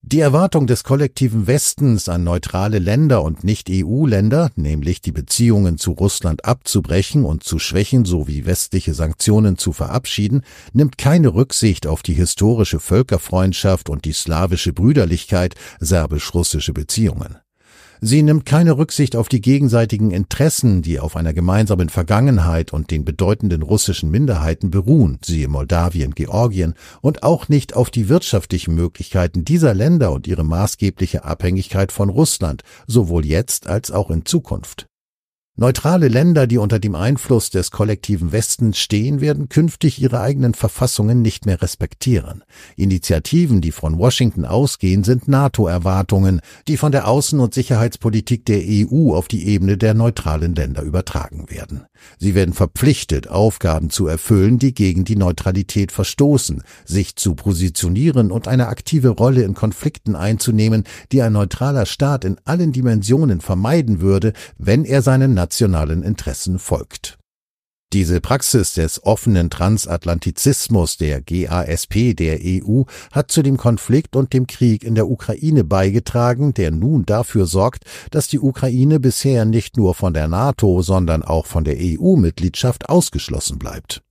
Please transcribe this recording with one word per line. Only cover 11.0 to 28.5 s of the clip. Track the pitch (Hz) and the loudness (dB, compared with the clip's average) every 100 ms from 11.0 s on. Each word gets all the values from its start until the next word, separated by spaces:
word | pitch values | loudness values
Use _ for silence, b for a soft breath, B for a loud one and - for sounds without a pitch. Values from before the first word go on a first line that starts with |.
| 139 170 139 | 2 4 4
Rücksicht | 87 131 - 113 90 | 2 0 2 0 0
auf | 73 64 | -4 -4
die | - | -2
historische | 76 87 - 104 117 98 80 | 0 0 2 2 2 0 -2
Völkerfreundschaft | - 95 127 95 - 92 95 90 101 92 - | 0 2 2 -2 0 0 0 0 0 0 -2
und | 73 | -6
die | 80 | -4
slawische | 78 - 80 90 87 87 | -6 -2 -2 0 -2 -2
Brüderlichkeit, | 82 107 143 90 85 - 92 90 - B B | 2 2 4 2 -2 -2 -2 -2 -6 B B
serbisch-russische | 76 90 73 76 - 87 85 78 - | 0 0 0 -4 -2 -2 -2 -2 -4
Beziehungen. | 71 73 - 107 - - - _ b b b b b | -6 -6 -2 0 -2 -10 -14 _ b b b b b
Sie | 110 143 | 0 4
nimmt | 151 156 | 4 2
keine | - 147 170 139 | 2 2 4 2
Rücksicht | 156 - 139 117 | 0 0 0 0
auf | 110 | 0
die | 127 | 0
gegenseitigen | 101 139 135 117 113 104 107 | 2 2 4 2 0 0 0
Interessen, | 90 98 - 156 - 127 92 | 0 -4 0 0 2 2 2
die | 82 73 | 0 -4
auf | 78 82 | -4 -4
einer | 80 | -2
gemeinsamen | 78 87 98 107 92 85 | 0 0 2 2 0 0
Vergangenheit | - 82 107 139 113 85 82 - | -2 0 2 4 4 2 0 -2
und | 76 76 | -6 -4
den | 78 | -4
bedeutenden | 73 73 92 110 104 82 | -4 -2 0 0 0 -2
russischen | 76 107 - 90 80 | 0 0 0 -2 0
Minderheiten | 101 147 82 76 82 95 | 0 0 0 -2 -2 -2
beruhen, | 98 95 156 92 64 | 0 4 4 4 0
siehe | - 80 67 | -4 -2 -2
Moldawien, | 71 65 85 85 85 69 | -4 -2 0 0 -2 -4
Georgien, | 76 76 104 120 95 82 - B B | -4 -4 0 0 0 -4 -4 B B
und | 139 147 | -2 0
auch | - 165 - | 0 0 2
nicht | 147 - | 0 0
auf | - 127 | -2 0
die | 117 101 | -2 2
wirtschaftlichen | 170 - 120 - | 0 2 -4 -2